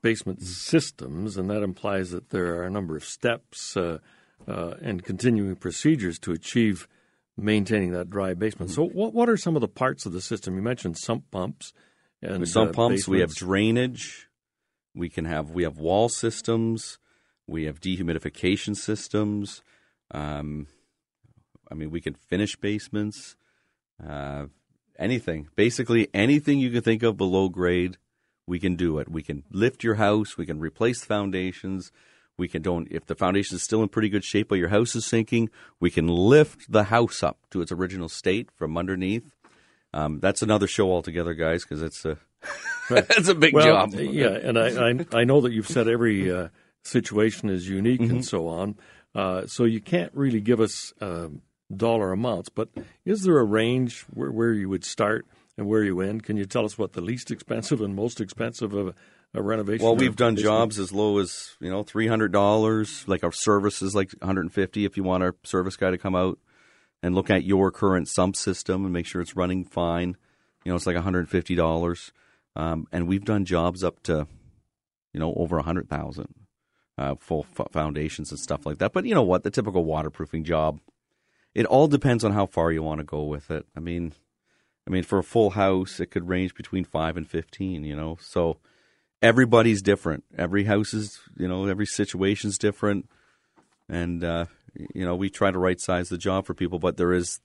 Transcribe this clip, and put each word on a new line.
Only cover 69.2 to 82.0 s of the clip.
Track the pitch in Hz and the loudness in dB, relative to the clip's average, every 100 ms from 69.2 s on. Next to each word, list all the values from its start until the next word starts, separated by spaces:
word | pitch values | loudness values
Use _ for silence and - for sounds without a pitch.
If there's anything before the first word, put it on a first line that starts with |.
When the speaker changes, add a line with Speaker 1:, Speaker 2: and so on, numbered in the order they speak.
Speaker 2:
it's | 87 - | -6 -2
running | 90 92 | -2 -2
fine. | 90 - 85 85 90 92 _ _ _ _ 87 | -4 -2 0 0 -2 -6 _ _ _ _ -4
You | |
know, | 87 | -2
it's, | 92 | 0
like, | 87 | 0
a | |
hundred | 92 90 82 | 0 0 0
fifty | 92 85 | -2 0
dollars. | 87 82 82 85 85 - _ _ _ _ - | 2 2 2 0 -4 -10 _ _ _ _ -6
Um, | 80 80 78 | -4 -4 -4
and | 87 85 | -4 0
we've | 98 101 | -2 0
done | 104 92 | 0 2
jobs | 87 85 90 | 2 0 0
up | 90 - | -4 -4
to, | - 78 76 - - _ _ _ _ _ _ | -2 -2 -2 -10 -20 _ _ _ _ _ _
you | - | -6
know, | 80 - | -4 -2
over | 82 82 | -2 -2
a | |
hundred | 76 87 - | -2 -4 -4
thousand, | 73 73 67 - - _ _ _ _ _ - | -6 -6 -10 -12 -16 _ _ _ _ _ -8
uh, | 69 69 | -6 -6
full | - 80 71 - | -4 -4 -4 -8
f-, | - | -6
foundations | 80 78 73 78 - 78 | -2 -2 -2 -4 -6 -12
and | 78 | -10
stuff | - 73 76 | -6 -6 -6
like | 76 | -2
that. | 95 | -2
But | 185 240 | -2 0
you | |
know | 196 | 4
what? | 101 92 | 4 4
The | 104 | 2
typical | 117 107 92 80 | -4 -2 0 0
waterproofing | 78 78 - 78 80 78 | -2 -4 -6 -8 -6 0
job, | 80 78 73 _ _ _ _ _ _ _ | 2 2 -2 _ _ _ _ _ _ _
it | - 117 | -2 4
all | 131 156 | 6 6
depends | 139 | 4